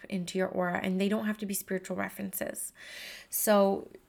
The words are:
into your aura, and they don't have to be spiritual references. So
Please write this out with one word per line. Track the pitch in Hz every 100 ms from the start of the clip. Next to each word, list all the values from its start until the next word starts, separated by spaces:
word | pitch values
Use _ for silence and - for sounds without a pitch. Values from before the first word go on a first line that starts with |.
| -
into | 190 175 190
your | 185
aura, | - 180 175
and | 190 185
they | 196
don't | 220 214
have | 214
to | 202
be |
spiritual | 196 - 190 185 185
references. | 196 - 196 - - - - - - - - - -
So | - - 202 196 196 - -